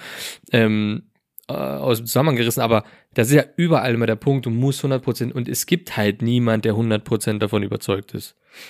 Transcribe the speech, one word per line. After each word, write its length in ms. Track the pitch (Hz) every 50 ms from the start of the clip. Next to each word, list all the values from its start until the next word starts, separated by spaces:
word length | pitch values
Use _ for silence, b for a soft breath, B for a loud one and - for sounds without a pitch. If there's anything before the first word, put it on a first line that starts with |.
| B B B B B B B B B - -
ähm, 560 | 117 113 110 107 107 107 104 107 - - _ _ _ _ _ _ _ - -
äh, 40 | -
aus 440 | - 101 135 139 139 135 131 120 110
dem 80 | 120 113
Zusammenhang 300 | - 123 139 160 139 117
gerissen, 240 | 120 117 113 -
aber 240 | 120 113 113 107 - b b b b b b
das 120 | - 113 113
ist 40 | 143
ja 80 | 156 151 - _ -
überall 360 | 170 170 160 135 104 131 117
immer 120 | 117 117 113
der 80 | 110
Punkt, 300 | 107 - 143 139 135 120
du 40 | 123
musst 320 | 113 117 127 139 135 - -
hundert 200 | 143 135 131 -
Prozent, 320 | - 117 - 117 123 -
und 140 | 123 120 135
es 160 | - - -
gibt 320 | - 165 - - - - -
halt 240 | 107 104 101 104
niemand, 420 | 117 117 123 123 120 117 110 110 107
der 140 | 113 104 107
hundert 260 | 117 113 110 104 -
Prozent 400 | - 117 107 - - 107 104 107
davon 200 | 101 107 104 101
überzeugt 500 | 98 104 101 - - 101 95 101 - -
ist. 240 | - - - _ _ B B B B B B